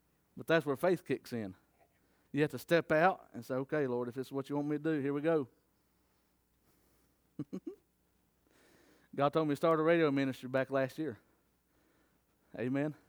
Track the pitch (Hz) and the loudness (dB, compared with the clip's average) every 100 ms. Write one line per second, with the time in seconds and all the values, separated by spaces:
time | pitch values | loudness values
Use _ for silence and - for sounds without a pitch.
0 | _ _ _ - - 165 147 135 175 170 | _ _ _ -8 2 2 2 0 2 0
1 | - 127 - 120 101 95 _ _ _ _ | -2 -4 -4 -8 -8 -12 _ _ _ _
2 | _ _ _ 143 151 123 - 170 151 156 | _ _ _ -2 -2 -2 0 0 4 4
3 | 180 - - 117 117 131 135 151 135 123 | 4 2 -8 -14 -6 -6 -4 -2 0 -2
4 | 123 127 127 139 135 143 147 151 156 156 | -4 -6 -8 -6 -4 -4 -4 -2 -2 -2
5 | 139 143 156 165 127 _ _ _ _ _ | -2 -2 0 0 -2 _ _ _ _ _
6 | _ _ _ _ _ _ _ _ _ _ | _ _ _ _ _ _ _ _ _ _
7 | _ _ _ - 147 - - 403 _ _ | _ _ _ -16 -12 -12 -12 -16 _ _
8 | _ _ _ _ _ _ _ _ _ _ | _ _ _ _ _ _ _ _ _ _
9 | _ - 143 160 156 139 165 160 156 170 | _ -2 0 2 0 2 2 4 4 4
10 | 156 139 135 127 127 131 127 135 131 - | 4 2 0 -4 -2 -2 0 0 -2 -4
11 | 156 113 _ _ _ _ _ _ _ _ | -8 -8 _ _ _ _ _ _ _ _
12 | _ _ _ _ _ - 123 139 151 147 | _ _ _ _ _ -8 -4 -2 -4 -6